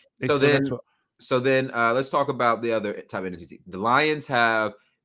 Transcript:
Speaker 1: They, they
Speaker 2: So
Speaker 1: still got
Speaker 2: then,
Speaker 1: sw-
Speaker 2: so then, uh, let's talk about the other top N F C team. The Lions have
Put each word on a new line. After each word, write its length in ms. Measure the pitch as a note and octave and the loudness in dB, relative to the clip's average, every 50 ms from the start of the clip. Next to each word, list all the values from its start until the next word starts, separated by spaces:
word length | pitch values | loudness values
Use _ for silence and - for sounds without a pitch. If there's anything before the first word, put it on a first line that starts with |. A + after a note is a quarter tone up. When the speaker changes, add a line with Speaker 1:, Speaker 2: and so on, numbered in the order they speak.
| _ _ _ - | _ _ _ -4
Speaker 1:
They, 80 | B2+ | -2
they 60 | C#3 D3 | 0 2
Speaker 2:
So 40 | |
Speaker 1:
still 100 | C#3 C3+ | 4 4
got 60 | D3 C#3+ | 4 4
Speaker 2:
then, 120 | C#3 C#3 | 4 2
Speaker 1:
sw- 180 | C3+ B2 A#2+ - _ _ _ _ _ _ - | -2 -6 -8 -10 _ _ _ _ _ _ -14
Speaker 2:
so 200 | - - C3+ B2 | -4 -2 -2 0
then, 320 | B2 C3+ C3 C3 C3 B2+ | 2 2 2 2 0 -2
uh, 200 | - A#2 A#2 A#2 A#2 | 0 0 2 2 2
let's 160 | C3 C3+ - | 0 0 0
talk 200 | - D3 C#3 - | 0 0 0 0
about 320 | - A#2+ B2 A#2+ A2+ G#2+ | -2 0 0 0 0 0
the 100 | A#2 A#2 | -2 -2
other 220 | A2+ A2 G2+ G#2 G2+ | -2 -2 -2 -4 -6
top 320 | - - - - G2+ F#2 | -8 -10 -10 -8 -8 -6
N 80 | F#2 F2+ | -8 -10
F 60 | E2+ | -12
C 40 | E2+ | -14
team. 140 | - - - _ | -18 -20 -20 _
The 100 | F#2 F#2 | -14 -8
Lions 480 | F#2 G#2 A#2 B2+ C#3+ D3+ D#3 D3+ D3 - | -4 0 2 2 4 2 2 0 -2 -4
have 460 | - C3+ A#2+ A#2 A2+ A2+ A2 G#2+ G#2 - - _ _ _ _ | -2 0 2 2 2 2 0 0 -2 -4 -10 _ _ _ _